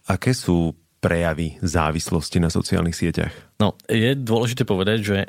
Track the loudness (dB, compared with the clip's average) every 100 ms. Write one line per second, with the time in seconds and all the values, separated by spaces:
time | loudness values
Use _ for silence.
0 | -4 0 0 0 2 2 2 -4 _ _
1 | 0 2 0 0 -4 -4 -2 2 2 0
2 | -2 -2 0 0 2 0 0 0 0 -2
3 | -2 0 -4 -6 -20 _ 0 0 -2 0
4 | 2 0 0 0 0 -2 -2 0 0 0
5 | 0 -2